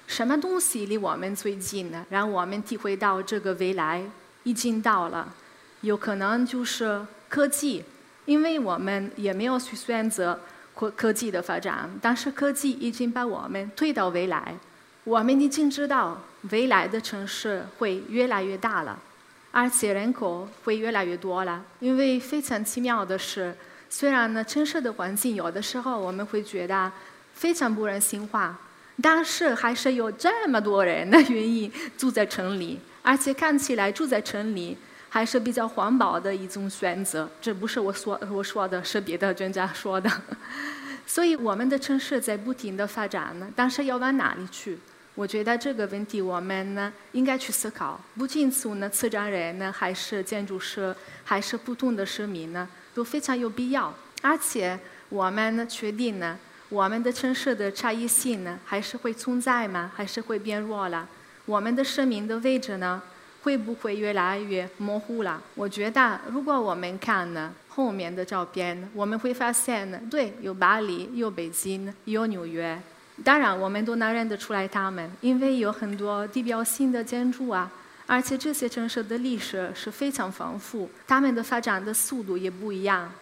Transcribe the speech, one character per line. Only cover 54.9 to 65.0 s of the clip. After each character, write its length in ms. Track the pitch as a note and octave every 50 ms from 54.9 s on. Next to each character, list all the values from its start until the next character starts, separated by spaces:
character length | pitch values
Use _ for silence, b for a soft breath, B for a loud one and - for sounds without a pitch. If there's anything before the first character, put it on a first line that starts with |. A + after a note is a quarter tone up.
| B B B B
我 200 | G3+ G3+ F#3 F#3
们 280 | F#3+ G#3+ A3 A3 A3+
呢， 100 | A#3 A#3
确 240 | A#3 - - A3+ G#3
定 300 | G#3 G#3+ B3 A#3 G#3 F#3+
呢， 180 | E3+ E3 E3 F#3+ B B B B B B
我 200 | G#3 G3+ F#3+ F#3+
们 140 | G3+ A3+ A#3
的 100 | B3 B3
城 220 | - - B3+ B3+
市 180 | B3 - C#4+ A#3+
的 180 | G#3 G#3 G3 G3
差 200 | - - A#3+ A3
异 140 | A3+ A#3
性 380 | A#3 - - - B3+ A#3 G3+ F#3
呢， 140 | F3 F3 F#3 -
还 160 | - G3 G3+
是 160 | G#3+ - -
会 160 | A#3+ - A#3+ A3+
存 280 | A#3 - C4 B3 B3
在 260 | A#3+ C4 B3 A#3+ A3+
吗？ 240 | G3+ F#3 F3 E3+ F#3 -
还 120 | - G3+
是 140 | G3 - A#3
会 180 | A3 - A3+ G#3
变 220 | G3+ A3 G#3 G#3
弱 280 | G#3+ G#3+ G#3+ G3+ G3 F3+
了？ 180 | E3+ E3 E3 - B B B B B B B
我 160 | - G#3 G3+
们 140 | G3+ A3+ A#3+
的 80 | B3 C4+
市 240 | C4+ - - C4+
民 200 | C4 A#3 G#3 G#3 G#3+
的 100 | A3+ A#3
位 180 | A#3 C4 C4
置 200 | B3+ - - G3+
呢， 260 | F#3 F#3 F3+ F3+ F#3 - B B B B B B B -
会 160 | C#4+ C#4 C4
不 160 | G#3 G#3+ A#3
会 220 | A#3 - A3 G3+
越 180 | G#3+ G#3+ G#3 G#3
来 240 | G3 F3 F3+ G3 G3+
越 280 | G#3 G3+ G3 F#3 F3+ F#3 - -
模 200 | G#3 G3+ G#3
糊 260 | G#3+